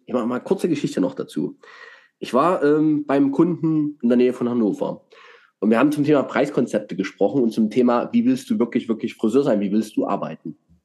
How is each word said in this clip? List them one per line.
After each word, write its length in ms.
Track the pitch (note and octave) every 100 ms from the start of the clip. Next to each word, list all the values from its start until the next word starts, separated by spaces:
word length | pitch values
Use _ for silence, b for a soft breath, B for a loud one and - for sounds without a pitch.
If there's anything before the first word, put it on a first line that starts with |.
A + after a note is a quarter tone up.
| -
Ich 80 |
mache 120 | B2+ A#2
mal 100 | B2
eine 80 | -
kurze 240 | F#3+ F3+
Geschichte 320 | C#3+ C3+ -
noch 140 | F2+ -
dazu. 420 | - - - - B B B B B -
Ich 140 | -
war, 300 | B2 D#3+ F3+
ähm, 400 | D3 D3+ D#3 D3 -
beim 260 | C#3+ C#3
Kunden 680 | C#3 E3+ D#3 D#3+ D#3 D3 -
in 60 | A#2
der 100 | B2
Nähe 140 | B2+
von 160 | A#2+ A#2+
Hannover 520 | A#2+ G#2 F#2 - - _ B B B B -
und 100 | G#2
wir 100 | A#2
haben 120 | C#3+
zum 140 | D3 C#3+
Thema 180 | C#3+
Preiskonzepte 720 | B2 A#2 C#3+ - A#2 - - F2+
gesprochen 480 | F#2+ - G2+ C3+
und 80 | A#2
zum 180 | A2+ G#2+
Thema, 400 | B2 B2 A#2+ -
wie 120 | A#2+ A#2+
willst 240 | B2+ -
du 80 | G#2+
wirklich, 300 | A#2 A#2+ A2+
wirklich 280 | A2 A2 -
Friseur 280 | A2 C3
sein? 160 | C#3 G#2
Wie 120 | G2+
willst 260 | G#2 A2 -
du 100 | -
arbeiten? 480 | G2 D2 - E2 - _ _